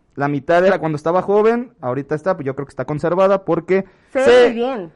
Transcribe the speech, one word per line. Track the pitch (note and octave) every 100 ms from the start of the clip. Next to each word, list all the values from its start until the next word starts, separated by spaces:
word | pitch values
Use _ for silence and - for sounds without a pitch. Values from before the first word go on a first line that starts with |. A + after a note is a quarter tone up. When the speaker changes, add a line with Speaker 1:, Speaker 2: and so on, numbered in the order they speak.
| _ -
Speaker 1:
La | C#3+
mitad | D3 C3 E3+ F#3+
era | F#3
cuando | D#3+ D3
estaba | E3 F3+
joven, | F3+ G3+ A3 A#3 B3+ _
ahorita | B2+ B2+ C#3 D3+
está, | F#3+ F3
pues |
yo | C3+
creo | C3 C#3
que |
está | -
conservada | C3 D3+ E3 F3 F#3+ G3
porque | G3 E3+ D#3+ F#3+ F#3+ _ _
Speaker 2:
Se | C4+
ve |
Speaker 1:
se, | C4 B3 A#3+
Speaker 2:
muy |
bien. | A3+ B3 B3 E3+